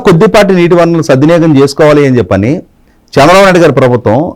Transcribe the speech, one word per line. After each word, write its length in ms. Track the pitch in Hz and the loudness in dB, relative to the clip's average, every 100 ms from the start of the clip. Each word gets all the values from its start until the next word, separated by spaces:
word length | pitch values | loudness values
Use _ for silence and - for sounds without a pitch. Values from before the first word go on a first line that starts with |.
| - | 0
కొద్దిపాటి 460 | 165 214 214 196 185 | 0 2 0 0 0
నీటి 180 | 170 175 | 0 0
వనరులు 240 | 170 170 - | 0 -2 -2
సద్వినియోగం 440 | 131 147 170 160 139 | 0 0 0 0 0
చేసుకోవాలి 420 | 139 - 151 151 143 | 0 0 0 2 0
అని 100 | 123 | -2
చెప్పని 320 | 95 95 107 165 - _ _ _ _ - | -2 -4 -2 -6 -10 _ _ _ _ 0
చంద్రబాబు 300 | 143 190 196 | 2 4 2
నాయుడు 160 | 180 | 2
గారి 120 | 165 135 | 0 0
ప్రభుత్వం 400 | 131 123 110 107 151 | -2 -2 -2 -2 -4